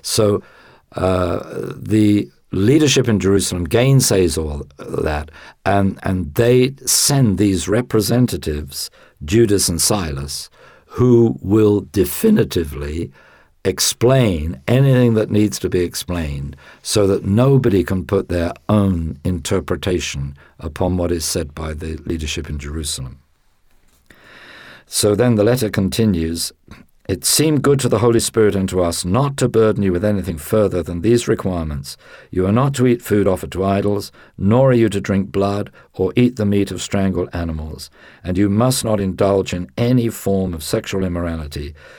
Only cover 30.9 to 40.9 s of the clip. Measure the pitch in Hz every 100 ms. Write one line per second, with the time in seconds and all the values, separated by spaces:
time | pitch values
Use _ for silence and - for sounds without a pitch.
30.9 | 87 107 120 - 113 98 87 80 71 67
31.9 | - - - - 90 92 110 143 135 127
32.9 | 120 - 104 98 92 80 87 98 98 101
33.9 | 101 - - - - 95 120 135 123 110
34.9 | 98 95 98 98 98 98 101 101 - _
35.9 | - 92 - 123 - 101 101 98 92 -
36.9 | 101 98 90 87 87 85 78 78 - -
37.9 | _ - - - 90 101 101 123 127 113
38.9 | 107 98 90 98 98 92 90 90 - 120
39.9 | 127 113 - - 98 92 85 - 113 -